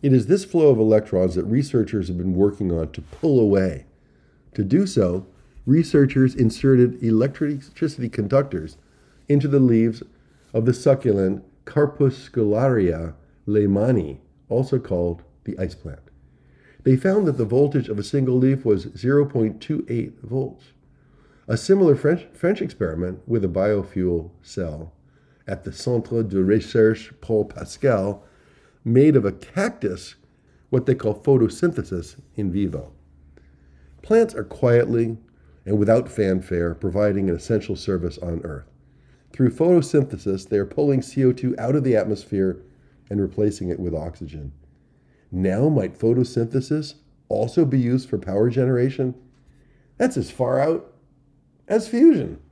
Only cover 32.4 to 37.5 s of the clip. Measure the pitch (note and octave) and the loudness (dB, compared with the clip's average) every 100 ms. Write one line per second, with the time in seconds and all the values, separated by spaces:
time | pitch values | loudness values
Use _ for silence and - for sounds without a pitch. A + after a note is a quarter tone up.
32.4 | G2+ F#2+ G2 D2+ - - _ _ _ _ | -4 -2 -4 -6 -12 -20 _ _ _ _
33.4 | _ _ _ _ _ _ - A3 A3+ - | _ _ _ _ _ _ 0 2 2 -2
34.4 | G2+ - B2 A#2+ A#2+ A#2 A#2 A2+ _ _ | -10 -2 4 4 4 0 0 -4 _ _
35.4 | _ _ - G#2 G#2 A2+ B2+ - G2 F#2+ | _ _ -4 0 4 2 2 -2 0 0
36.4 | - F2 E2+ E2 G2 F2+ G#2 G2 F#2+ E2+ | -2 -4 -4 -4 -4 0 0 0 -2 -4
37.4 | - | -2